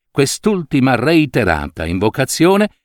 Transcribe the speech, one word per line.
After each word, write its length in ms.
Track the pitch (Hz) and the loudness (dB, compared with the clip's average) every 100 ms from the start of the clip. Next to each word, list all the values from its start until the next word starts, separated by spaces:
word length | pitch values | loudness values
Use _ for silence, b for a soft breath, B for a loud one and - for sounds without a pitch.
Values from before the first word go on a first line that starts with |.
| _ | _
Quest'ultima 840 | - 135 - - 202 160 143 131 123 | -2 -2 0 -2 -2 -2 0 2 2
reiterata 920 | 127 170 151 147 101 80 71 - 80 | 2 2 2 0 0 0 -4 -8 -6
invocazione 840 | 92 104 - 131 - 165 196 208 - | -2 -2 -2 -4 0 2 2 0 -4